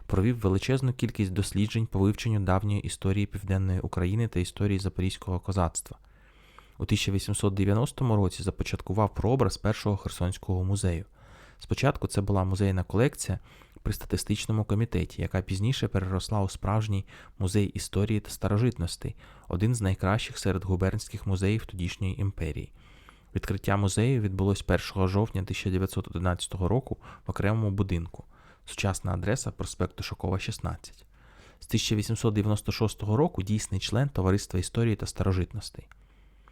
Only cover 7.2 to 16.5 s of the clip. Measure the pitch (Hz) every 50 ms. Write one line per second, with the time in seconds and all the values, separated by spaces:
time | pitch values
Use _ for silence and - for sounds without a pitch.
7.2 | - - 101 - - 101 98 98 95 101 101 110 131 147 - - 135 117 110 101
8.2 | 98 90 - - 92 98 - - - - - - - - 92 101 107 101 - -
9.2 | - 104 127 135 113 95 - - - 101 110 - - 104 101 98 - - - -
10.2 | 87 90 92 - - - 92 92 92 95 101 98 98 90 85 80 98 - - -
11.2 | - - - - - - - - - - - - - 143 - - - - - 101
12.2 | 98 101 101 98 92 92 92 92 101 98 95 92 87 - - 101 123 147 - -
13.2 | - - 92 - - - - - - - - - - - 104 - - - - 95
14.2 | - - 107 - - - 110 107 104 - 101 104 117 - - 87 85 - - -
15.2 | 90 - - 95 90 - 95 95 107 123 131 - - 104 - 98 95 92 95 90
16.2 | - - 110 104 98 95